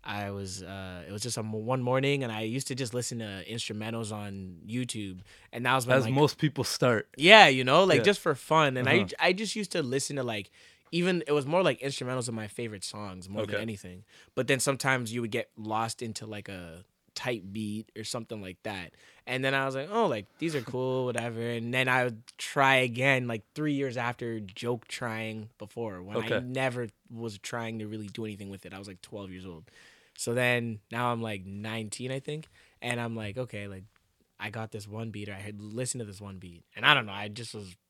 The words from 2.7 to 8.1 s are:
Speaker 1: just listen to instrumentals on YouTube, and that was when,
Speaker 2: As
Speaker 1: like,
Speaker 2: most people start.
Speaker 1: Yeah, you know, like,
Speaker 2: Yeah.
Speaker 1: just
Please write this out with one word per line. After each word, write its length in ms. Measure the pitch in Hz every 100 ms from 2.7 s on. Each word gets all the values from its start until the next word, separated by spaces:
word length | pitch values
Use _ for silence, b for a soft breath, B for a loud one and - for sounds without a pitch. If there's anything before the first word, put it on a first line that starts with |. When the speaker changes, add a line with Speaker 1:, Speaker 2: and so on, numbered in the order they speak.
Speaker 1:
just 200 | 127 127
listen 240 | 120 120 117
to 260 | 107 98 85
instrumentals 600 | 117 - 107 107 117 110
on 460 | 107 101 98 92 87 95
YouTube, 540 | 120 123 113 101 92 B B B
and 140 | 120 123
that 80 |
was 120 | 131 120
when, 120 | 127
Speaker 2:
As 60 |
Speaker 1:
like, 100 | 107
Speaker 2:
most 240 | 131 147 -
people 260 | 156 143
start. 440 | 123 - 131 110 - -
Speaker 1:
Yeah, 300 | 160 214 175
you 140 | 131
know, 220 | 127 151
like, 140 | 190 147
Speaker 2:
Yeah. 60 |
Speaker 1:
just 160 | 117